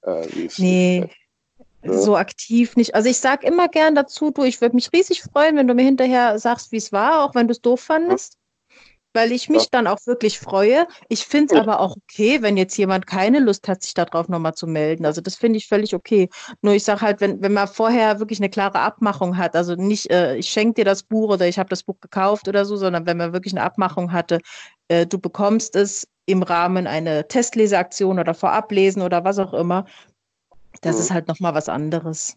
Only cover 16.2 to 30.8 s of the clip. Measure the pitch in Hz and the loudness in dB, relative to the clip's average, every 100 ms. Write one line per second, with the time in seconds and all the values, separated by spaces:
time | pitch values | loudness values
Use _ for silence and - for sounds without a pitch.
16.2 | 180 - - - 208 202 208 202 220 208 | 2 -2 -20 -4 2 2 2 0 0 0
17.2 | 202 196 196 208 196 - 226 240 220 208 | -2 -2 -2 0 -2 0 0 2 2 0
18.2 | 214 208 196 202 196 190 160 - 214 202 | -4 -4 -4 -2 -2 -2 -4 -2 -2 -2
19.2 | 180 180 175 160 175 175 190 208 - 180 | -2 -2 -2 -2 -2 -2 -2 -2 0 0
20.2 | 170 127 - - 214 220 196 190 - 220 | 2 -2 -4 0 0 2 0 0 -2 -4
21.2 | 220 196 180 175 185 180 - 185 - - | 0 2 0 0 -4 -6 -8 -14 -8 -2
22.2 | 190 208 - 196 202 208 190 175 165 170 | 0 0 -2 -2 -2 -2 -2 -2 -2 -4
23.2 | 170 180 185 190 202 - 185 - 175 175 | -4 -6 -6 -4 -4 -2 -4 -2 -4 -4
24.2 | 170 165 - - - _ _ 170 170 190 | -2 -2 -4 -20 -20 _ _ 0 2 -2
25.2 | 185 - 202 220 - 190 202 - - _ | -6 -2 0 0 0 0 0 -2 -14 _
26.2 | - 190 185 170 175 185 180 151 165 151 | -2 -2 0 0 0 0 -2 -4 -2 -4
27.2 | 151 269 240 226 214 196 180 - 196 185 | -2 -2 -2 0 2 2 -2 -2 -2 0
28.2 | 170 165 185 - 190 202 190 190 180 175 | -2 -2 0 0 0 2 2 2 -2 0
29.2 | 185 202 190 - 170 180 190 - _ _ | 0 -2 -2 -2 -2 -2 -4 -16 _ _
30.2 | _ _ _ - - - | _ _ _ -20 -20 -8